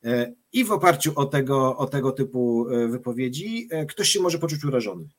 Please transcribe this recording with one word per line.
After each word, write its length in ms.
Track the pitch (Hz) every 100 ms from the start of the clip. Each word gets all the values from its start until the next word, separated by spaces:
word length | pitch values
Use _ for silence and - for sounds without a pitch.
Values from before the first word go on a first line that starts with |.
E, 300 | 117 120 123 - _
i 140 | 240 220
w 60 |
oparciu 400 | 202 180 151 160 143
o 100 | 139
tego, 520 | 143 131 139 131 127
o 100 | 135
tego 240 | 139 131
typu, 580 | 131 135 127 120 117 117
e, 180 | 120 117
wypowiedzi, 800 | 123 123 120 127 131 202 226 233
e, 140 | 160 147
ktoś 240 | - -
się 100 | 202
może 200 | 180 160
poczuć 260 | 165 147 147
urażony. 420 | 127 107 90 78